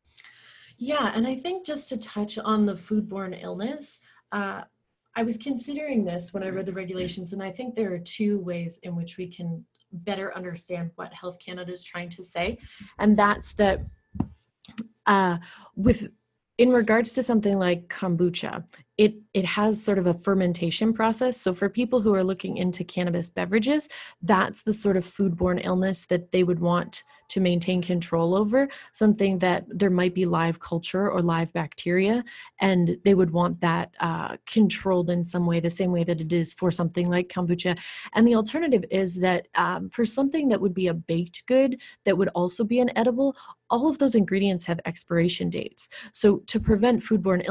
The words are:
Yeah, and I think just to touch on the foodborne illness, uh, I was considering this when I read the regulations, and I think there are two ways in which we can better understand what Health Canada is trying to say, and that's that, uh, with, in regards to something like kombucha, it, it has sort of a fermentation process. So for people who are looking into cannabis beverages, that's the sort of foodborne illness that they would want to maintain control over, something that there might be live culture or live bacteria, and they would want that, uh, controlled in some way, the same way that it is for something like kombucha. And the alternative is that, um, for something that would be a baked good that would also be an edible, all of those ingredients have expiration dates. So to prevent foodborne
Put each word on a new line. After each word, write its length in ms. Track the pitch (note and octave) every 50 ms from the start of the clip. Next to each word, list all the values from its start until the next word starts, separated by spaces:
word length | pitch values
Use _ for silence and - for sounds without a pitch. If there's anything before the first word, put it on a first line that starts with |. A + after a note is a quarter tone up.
| _ _ _ - - - - _ - - - - - - _
Yeah, 360 | - A#3+ C4+ D4+ C#4+ A#3+ G3 -
and 100 | A3 A#3
I 120 | C4 B3+
think 280 | B3+ - F4 F#4 F#4 F4+
just 220 | D4+ D4+ C#4+ - -
to 80 | B3+
touch 400 | G#3+ - - - G#3+ G#3 G#3 -
on 280 | A3 - G#3+ G#3+ G#3+ G#3
the 80 | G3+ F#3+
foodborne 680 | E3+ - - G#3+ G#3+ - - F#3+ G3 F#3+ F#3 F#3 -
illness, 580 | - F#3 F3+ F#3 G#3 B3+ D4+ D4+ C#4+ - - - _ _ _ _ _ _ -
uh, 300 | G3+ G3+ G3 G3 G3 - - _ _ _ _ _ _ _ _ -
I 80 | A#3 A3+
was 140 | A#3+ A3+
considering 640 | - - C#4+ C4 A#3 - D4 C#4+ D4 D4+ D4 C4 A3 F#3+
this 300 | F3 F3 F3+ F3 - -
when 100 | G3 F#3+
I 60 | F#3+
read 160 | F#3 F#3+ F#3
the 80 | F#3+ F3+
regulations, 580 | F#3+ F#3 F3+ F#3 F#3 F3+ E3+ - F#3+ F3+ E3+
and 100 | G3 G3
I 100 | F#3+ F#3+
think 240 | F#3 - B3+ B3 A#3
there 180 | A3+ A3 F#3+ F3+
are 60 | E3+
two 400 | F3 - - - G#3+ G#3 G#3 G3
ways 400 | F3+ F3+ F3 F3 E3+ E3+ - - -
in 140 | F3+ F3
which 180 | E3+ E3 E3+ -
we 120 | - F#3
can 360 | F3 - - F3 E3+ E3 D#3+ - _ _ _ _ _ G3
better 420 | E3+ E3+ G#3 G3 F#3+ G3 - -
understand 560 | F#3 F#3 F3+ E3 E3+ - - F3 E3+ E3+ E3 -
what 180 | - F3+ - -
Health 240 | - F3+ F3+ F3+ -
Canada 320 | - F#3 F3+ F3+ F3+ F3
is 140 | F3+ F3 -
trying 240 | - - F3 F3 E3+
to 140 | F3 - F3+
say, 340 | - - E3+ F3 G#3 A#3 - - - - - G3+ - _ -
and 160 | G#3 G#3+ G#3
that's 380 | G#3+ G3+ G3+ G#3 - - - -
that, 320 | - G#3 G3 F#3+ - - - - - _ _ - - - - - - _ _ _ _ - - - - - - _ _ -
uh, 320 | G#3+ G3+ G3 F#3+ F3+ E3+ E3+ E3+ - - - - - _
with, 320 | - G3 B3 A3+ - G#3 - - _ _ _ _ _ _ _ _
in 120 | - A#3+ B3+
regards 440 | B3+ A#3+ G#3+ A3 A3 A3+ A#3 A3+ -
to 100 | C4 B3
something 340 | - A#3 G#3+ G#3+ G3+ G3+
like 300 | F#3+ F#3 F3+ F3 E3+ F3
kombucha, 800 | - - - F#3+ F3+ E3+ E3 F3+ F3 F3 - - - - - E3 - - - - _ _ - G#3+
it, 100 | G#3 G#3+ - - _ -
it 120 | G3 F3+ F3 - G#3
has 240 | G#3 A3 G#3+ G#3+ -
sort 120 | A3 G3+ F#3+
of 60 | F3
a 120 | F3+ E3+ F3 -
fermentation 640 | G3+ G3 F#3+ F#3 F3 E3+ F3 F3 E3 D#3+ - A3 A3+ A3+
process. 420 | A3+ A3 A3+ A3 - B3+ B3+ B3 - -
So 60 | F#3+ F3+ -
for 100 | G3+ G3
people 300 | - A#3 B3 A#3+ B3+ B3
who 120 | G3+ A3 G3+
are 160 | F#3+ F#3 F#3
looking 260 | F#3+ F#3+ - F#3+ E3+
into 260 | F3 F3+ F3+ F3 - F3 - -
cannabis 340 | F3+ F3+ F3 E3+ F3 E3+ -
beverages, 580 | - F#3 F3+ F3 G3+ A3+ G#3+ C4 D4 D4+ - - - - - - - _
that's 400 | F3 E3+ G3+ F#3 G3+ - G#3 -
the 120 | - G#3+ G#3 G#3+ -
sort 140 | G3+ F#3
of 60 | F#3 F3 - -
foodborne 460 | - G3+ F#3 E3 E3+ F3+ F3+ F3+ F3+ - F#3
illness 360 | F#3 F#3 F#3 F#3+ F#3 - - -
that 200 | F3+ F3 F3 - -
they 100 | F#3 F3+
would 160 | F3+ F3+ E3
want 440 | F3 F3 F3 F3 - - - - - _ - _ _ - -
to 60 | G3
maintain 420 | F#3 F3+ F3 F3 F3 - F#3 F3+
control 540 | E3+ F3+ F3+ F3 E3+ - E3+ E3 E3 E3+ F#3
over, 320 | G3 G#3+ G#3 A#3 C4+ C#4 C#4 - - - -
something 480 | - - G#3+ G#3+ G#3 G#3+ G3+ G3 F#3+ F3
that 240 | F#3 F3+ F3 - - -
there 200 | - F3 G3+ F#3+ F3+ F3+
might 120 | F3+ F#3 F3+
be 120 | F#3 F#3
live 340 | E3+ E3+ E3 E3 E3 E3 -
culture 500 | - - E3+ E3 E3+ - - F#3 G3+ G3+
or 120 | - F3+
live 300 | F3 E3+ E3 E3 E3+ E3 -
bacteria, 640 | E3+ D#3+ D3 - - - F3 F3 F#3 F#3+ G3+ A3+ B3 A#3+ - - - - - _ -
and 380 | G3 F#3+ F#3+ F3+ F3 E3+ F3 - -
they 100 | G3+ G3 F3+
would 120 | F#3 E3
want 240 | D#3+ F3 F3 F3 E3+ E3+
that, 260 | F3+ E3+ E3 F3 - - _ -
uh, 340 | F3 E3 E3 - - - - - _
controlled 640 | - - A3+ G#3+ F3+ - - - G3 F#3 F3+ E3+ E3+
in 140 | F3 F3 E3+
some 220 | F3 - F3+ F3
way, 120 | E3+ E3+ E3+
the 80 | E3+ E3+
same 240 | E3+ - F#3+ F3+ F3+
way 100 | E3+ E3
that 160 | F3+ E3+ D#3
it 140 | D#3+ D#3 F3
is 200 | E3+ E3 - -
for 160 | - F#3 F3
something 380 | E3+ - F3 E3 - F3+ F3 F3 F3
like 180 | F3+ F3+ F3+ -
kombucha. 380 | F#3 F3+ E3+ F3 F3 - F#3 E3+ - - - - - - - -
And 120 | G#3+ A3+
the 80 | A#3+ A#3
alternative 480 | A3 G#3+ A3 - D#4 E4+ D4+ B3+ F#3+ - -
is 200 | F#3+ F#3+ F#3+ F3+ F3 F3+
that, 260 | F3+ F#3 F3+ - - - -
um, 340 | F3+ F3 E3+ F3+ E3+ F#3+ F#3 -
for 80 | - A#3
something 460 | A3 - C4+ C#4 C#4 D4+ D#4+ C#4+ C4
that 100 | G#3+ -
would 140 | F#3+ G3 F3
be 140 | F#3+ F#3 F3
a 40 | E3
baked 520 | E3 - - E3 E3+ F3 E3+ - - - - B3+
good 180 | C4 C4+ C4 - - - - - _ -
that 140 | G3+ F#3+
would 140 | F3 G3 - - F3
also 260 | F3+ F3+ - - A#3
be 160 | G#3 A#3 B3
an 100 | B3 A#3+ -
edible, 320 | G#3+ A3+ B3+ A#3 B3+ C#4 C#4 C4+ - - - - _ _ -
all 180 | A#3 A#3+ C4+ D#4+
of 80 | C#4
those 180 | - C#4 C4 A3+
ingredients 500 | A3 F#3+ D#3+ F#3+ G3 G3 G3+ F#3 E3+ -
have 160 | - E3+ E3+ -
expiration 640 | E3 E3+ - - - F3 E3+ E3 F3 F3 - F3+ E3+
dates. 380 | E3+ - - - - - - - - - - -
So 160 | - - - G#3 G3+ - - -
to 80 | - A3
prevent 420 | G#3+ - A3 G3 A3+ B3 A#3+ A3+
foodborne 420 | - - A3 G3 F3 G3 F#3 F3+ - -